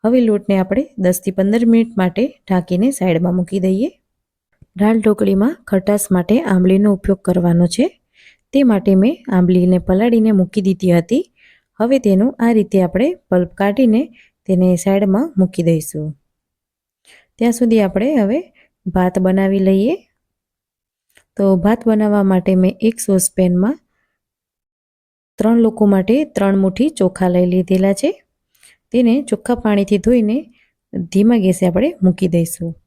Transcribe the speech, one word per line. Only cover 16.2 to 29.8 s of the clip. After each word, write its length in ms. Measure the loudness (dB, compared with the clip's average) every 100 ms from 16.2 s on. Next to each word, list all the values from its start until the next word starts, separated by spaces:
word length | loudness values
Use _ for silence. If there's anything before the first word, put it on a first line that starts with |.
| _ _ _ _ _ _ _ _ _ _ _ _
ત્યાં 140 | -2
સુધી 280 | 0 2 2
આપણે 360 | 2 -2 -2 0
હવે 380 | 0 -2 -6 _ _ _ -6
ભાત 320 | 0 0 0
બનાવી 400 | 0 0 0 0
લઈએ. 360 | 2 2 0 -4 _ _ _ _ _ _ _ _ _ _ _ _ _ -4
તો 200 | 0 2
ભાત 320 | 0 0 0
બનાવવા 360 | 0 0 0
માટે 320 | 2 0 0 2
મેં 220 | 0 0
એક 180 | -4 -2
સોસપેનમાં 800 | -2 -2 -2 -2 0 0 -2 -4 _ _ _ _ _ _ _ _ _ _ _ _ _ _ _ _
ત્રણ 200 | 0 2
લોકો 280 | 2 2 2
માટે 400 | 2 2 0 -2
ત્રણ 320 | -2 0 0
મુઠ્ઠી 320 | -2 -2 -4
ચોખા 400 | -2 -4 0 0
લઈ 160 | 0 0
લીધેલા 480 | 0 0 0 0
છે. 300 | 0 -4 -6 _ _ _ _ _ _ _
તેને 300 | 0 0 0
ચોખ્ખા 340 | -2 -8 -4 -4
પાણીથી 420 | -2 -2